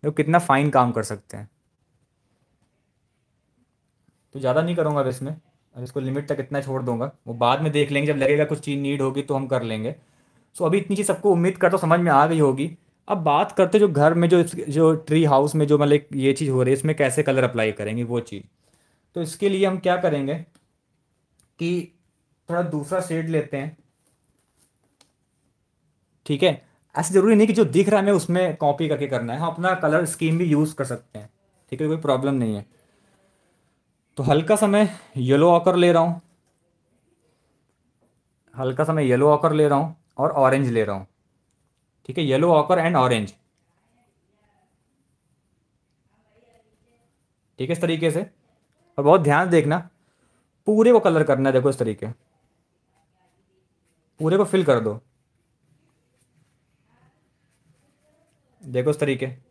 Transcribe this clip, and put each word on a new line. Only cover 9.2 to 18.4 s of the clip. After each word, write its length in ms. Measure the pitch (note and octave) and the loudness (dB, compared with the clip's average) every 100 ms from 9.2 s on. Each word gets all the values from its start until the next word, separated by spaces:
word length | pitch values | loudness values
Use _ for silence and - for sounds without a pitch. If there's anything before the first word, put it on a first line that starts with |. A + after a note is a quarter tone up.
तो 120 | C#3 | -6
हम 120 | C3+ C3 | -6 -2
कर 160 | C3 | -4
लेंगे। 300 | A#2 A2 A2 - _ _ _ _ _ - | -4 -6 -8 -10 _ _ _ _ _ -4
So 100 | E3+ | 0
अभी 120 | G3 | 0
इतनी 180 | G3 G3+ | -2 -4
चीज़ 100 | G3 | -2
सबको 240 | F3+ G#3 | 0 2
उम्मीद 240 | F3 F3 F#3 | 2 2 0
करता 180 | F3+ F#3 | 0 0
हूँ 40 | |
समझ 180 | E3 E3+ | 2 2
में 100 | F3 | 4
आ 140 | C#3 D3+ | 4 2
गई 120 | E3 | 2
होगी। 300 | C#3+ C3+ D#3+ E3+ _ _ - | 0 0 -6 -10 _ _ -6
अब 100 | F#3+ | -4
बात 340 | D#3 C#3+ G3+ | 0 0 -2
करते 260 | - F3+ G#3+ | 0 2 4
हैं 80 | G3+ | 2
जो 60 | |
घर 200 | C#3+ D3+ | 4 2
में 140 | E3 E3+ | 4 4
जो 120 | F3 | 4
इस, 140 | E3+ - | 2 -4
जो 380 | - C#3+ D#3+ D#3+ | -6 2 2 2
ट्री 280 | D#3+ D#3 D#3 | 0 2 4
हाउस 280 | C3+ D3 | 4 2
में 120 | D#3 D3 | 0 2
जो 120 | D3 | 2
मतलब 380 | D3 D3 D3 C3+ | 4 2 0 -2
ये 160 | C3 | 0
चीज़ 180 | C3+ D3+ | 0 -2
हो 120 | B2+ | 0
रही 100 | B2+ | 0
है, 60 | C3 | 0
इसमें 160 | D#3 D#3 | 0 0
कैसे 260 | C#3 C3 | 0 0
कलर 220 | D3 C3 | 0 0
अप्लाई 280 | B2 A#2 A2 | 0 0 -4
करेंगे 300 | G#2 G#2 A2 | -4 -8 -6
वो 160 | A#2 A#2+ | -6 -6
चीज़। 200 | A#2 G2+ | -8 -16